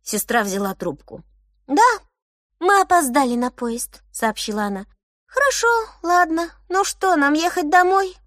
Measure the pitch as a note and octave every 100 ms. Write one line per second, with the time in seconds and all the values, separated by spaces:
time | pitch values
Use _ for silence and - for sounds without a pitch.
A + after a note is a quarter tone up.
0 | - G#3 - A#3 G3+ F#3+ G3 F#3 F3 C#3
1 | - - _ _ _ _ - D4+ A#4+ A4
2 | _ _ _ _ _ _ F4 G4+ F#4 F4
3 | C#4 C4 C4 A#3+ B3 - A#3+ A#3 - -
4 | _ - A3 G#3+ - G#3 G3+ G3 G3+ _
5 | _ _ _ C5 C#5 - A#4 A#4 A4 -
6 | E4+ F4+ E4+ D#4+ E4+ - _ F#4 G4 -
7 | F#4+ D#4+ C#4+ D4+ F4 F4+ D4 F4+ F4+ F#4+
8 | F#4+ -